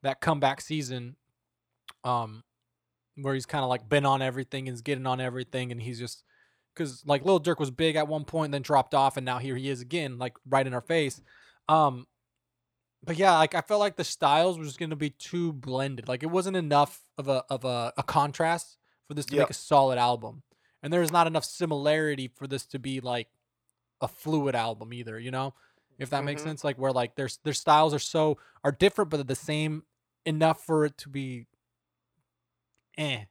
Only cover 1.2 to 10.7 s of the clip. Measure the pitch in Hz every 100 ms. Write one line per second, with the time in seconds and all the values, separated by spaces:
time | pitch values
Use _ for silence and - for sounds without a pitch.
1.2 | _ _ _ _ _ _ - - 127 123
2.2 | 113 107 _ _ _ _ _ _ _ -
3.2 | 139 135 123 151 131 123 113 143 139 135
4.2 | 131 127 131 135 131 120 117 135 131 127
5.2 | 127 127 123 131 123 117 117 117 120 -
6.2 | _ _ _ _ _ - 156 123 147 143
7.2 | 143 185 156 165 143 123 160 156 151 156
8.2 | 147 165 156 139 131 147 - 143 135 139
9.2 | 131 123 135 131 131 131 123 170 143 123
10.2 | 127 - 131 139 135